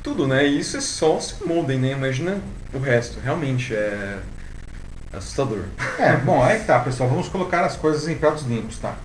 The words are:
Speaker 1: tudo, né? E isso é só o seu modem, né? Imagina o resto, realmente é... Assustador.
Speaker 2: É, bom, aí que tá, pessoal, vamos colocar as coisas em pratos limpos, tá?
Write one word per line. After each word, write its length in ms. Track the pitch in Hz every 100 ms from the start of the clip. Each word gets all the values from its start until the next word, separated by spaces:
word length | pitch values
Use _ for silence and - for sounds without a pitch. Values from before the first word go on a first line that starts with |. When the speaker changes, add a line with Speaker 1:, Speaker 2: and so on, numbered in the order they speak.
Speaker 1:
tudo, 240 | - 233 135
né? 200 | 135 143
E 120 | 143
isso 180 | - 277
é 40 |
só 360 | - - 160 180
o 40 |
seu 260 | - - 381
modem, 320 | 170 135 131
né? 120 | 131
Imagina 480 | 135 135 131 170 202 196 - -
o 60 | 135
resto, 400 | 135 120 - 110
realmente 500 | 120 165 135 127 123
é... 460 | 107 104 101 101 98 95 - - - - - - - -
Assustador. 520 | - - - 127 104 95 - - -
Speaker 2:
É, 160 | - 127
bom, 260 | 135 147
aí 160 | 127 220
que 60 | -
tá, 140 | 123
pessoal, 300 | 131 123 123
vamos 180 | 160 175
colocar 360 | 196 175 175 180
as 100 | -
coisas 320 | 156 147 156
em 80 | 147
pratos 280 | 151 156
limpos, 340 | 131 113 - -
tá? 180 | 104 95